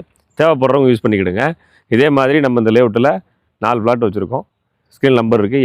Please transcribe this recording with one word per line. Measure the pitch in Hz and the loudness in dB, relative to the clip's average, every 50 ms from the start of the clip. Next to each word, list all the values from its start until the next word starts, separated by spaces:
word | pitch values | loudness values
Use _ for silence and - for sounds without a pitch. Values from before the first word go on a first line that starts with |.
| 165 _ _ _ _ _ _ - | -4 _ _ _ _ _ _ -2
தேவைப்படுறவங்க | 156 165 156 127 127 127 127 143 135 127 120 | 0 0 0 2 0 0 2 2 2 2 2
யூஸ் | 110 - | 0 0
பண்ணிக்கிடுங்க. | 113 104 98 92 90 90 107 131 160 165 _ _ _ _ _ _ - | -2 -2 -2 -2 -2 -2 -2 -4 -4 -4 _ _ _ _ _ _ -2
இதே | 110 117 139 151 143 | 0 2 2 2 2
மாதிரி | 135 131 131 143 151 143 | 0 0 0 0 0 0
நம்ம | 127 123 120 110 | 0 0 0 0
இந்த | 110 110 | 2 2
லேஅவுட்ல | 120 127 117 104 117 123 147 180 190 - _ _ _ _ _ _ - | 2 2 2 0 0 0 0 -2 -4 -8 _ _ _ _ _ _ -6
நாலு | 107 110 120 113 104 | -2 -2 -2 -2 0
பிளாட் | 117 123 117 120 | -2 -2 0 -2
வச்சிருக்கோம். | 101 90 101 92 87 120 147 - _ _ _ _ _ _ _ _ _ _ | -4 -4 -4 -8 -6 -8 -8 -10 _ _ _ _ _ _ _ _ _ _
ஸ்க்ரீன் | - - 135 131 120 | -2 0 2 2 2
நம்பர் | 117 113 120 107 101 | 2 2 0 0 0
இருக்கு. | 101 131 139 | 0 0 0